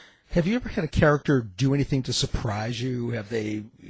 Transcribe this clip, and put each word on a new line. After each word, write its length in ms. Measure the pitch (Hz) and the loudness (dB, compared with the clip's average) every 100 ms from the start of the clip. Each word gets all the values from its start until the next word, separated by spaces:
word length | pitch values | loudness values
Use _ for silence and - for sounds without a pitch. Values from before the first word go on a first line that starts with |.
| - _ - | -20 _ -2
have 160 | 175 165 | 0 2
you 100 | 247 | -2
ever 120 | 208 | -2
had 160 | 226 | -4
a 40 | 156 | 0
character 520 | - 156 147 - 135 | 4 4 4 4 2
do 340 | 110 90 135 | 2 0 2
anything 280 | 143 135 139 | 2 2 0
to 80 | 123 | 0
surprise 680 | - 135 - 117 104 113 117 | -2 -2 -2 -2 -4 -4 -4
you? 300 | 127 123 120 | -4 -4 -4
Have 180 | 117 101 | -6 -4
they 340 | 117 107 107 107 _ - | -4 -2 -6 -8 _ -20